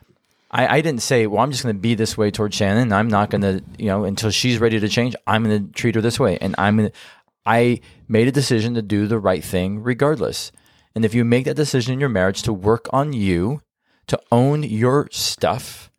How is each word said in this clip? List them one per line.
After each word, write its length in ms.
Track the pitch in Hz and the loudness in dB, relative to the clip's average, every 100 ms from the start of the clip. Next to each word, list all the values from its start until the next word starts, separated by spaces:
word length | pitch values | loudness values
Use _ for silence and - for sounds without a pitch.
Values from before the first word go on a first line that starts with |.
| _ _ _ _ _ | _ _ _ _ _
I, 280 | - 127 139 | -2 2 2
I 20 | |
didn't 220 | 160 123 | 0 -2
say, 260 | - 127 110 | 0 2 2
"Well, 120 | 101 | 2
I'm 120 | 131 | 0
just 100 | 127 | 0
gonna 120 | 120 | -2
be 200 | 101 113 | -2 0
this 240 | 113 110 - | 0 0 0
way 140 | 104 | 0
towards 240 | 98 104 - | 0 -2 0
Shannon. 360 | 101 104 123 | 2 2 2
I'm 140 | 101 113 | 2 2
not 240 | 104 104 | 2 2
gonna, 300 | 101 101 95 - - | 0 0 -2 -6 -6
you 80 | 107 | -2
know, 160 | 98 | -2
until 280 | 101 98 110 | -2 -2 -2
she's 280 | - 127 117 | 0 0 2
ready 220 | 113 110 | 2 2
to 80 | 104 | 0
change, 260 | 110 123 - | 0 -2 -4
I'm 200 | - 110 | 0 0
gonna 160 | 113 107 98 | 2 0 -2
treat 220 | - 120 | -4 -2
her 60 | 110 | 0
this 180 | 110 - | 0 2
way." 180 | 123 87 | 0 0
And 160 | 95 - | -2 0
I'm 180 | 98 107 | 2 4
gonna, 120 | 107 - - - _ _ - | 2 -4 -18 -20 _ _ 0
I 340 | 113 120 120 - - - | 2 2 0 -6 -20 -2
made 180 | 110 120 | 2 2
a 60 | |
decision 420 | 135 131 117 113 | 2 2 0 0
to 80 | 120 | -2
do 240 | 104 104 104 | -2 0 0
the 140 | 113 | 0
right 240 | 98 92 | 0 0
thing 400 | - 95 92 104 | -2 -2 -2 -4
regardless. 640 | 117 120 139 151 92 - - - _ _ _ 110 | -4 0 0 0 -2 -4 -10 -16 _ _ _ -2
And 80 | |
if 100 | 110 | 0
you 100 | 117 | 2
make 200 | 117 120 | 0 0
that 100 | 135 | -2
decision 380 | 131 147 131 117 | -2 -2 -2 -2
in 60 | 131 | -4
your 80 | 143 | -2
marriage 340 | 101 92 98 | 0 -2 -2
to 100 | - | -4
work 360 | 101 98 117 - | -2 0 0 -2
on 200 | 135 147 | -2 -2
you, 500 | 127 98 85 95 147 - _ _ _ - | -2 0 0 -2 -4 -12 _ _ _ -6
to 120 | - - | -6 0
own 320 | 117 135 147 | 2 2 0
your 420 | 151 107 123 139 - | -2 0 2 2 -2
stuff, 760 | - - - - 110 - - - | -6 -6 -2 -2 -2 -6 -16 -20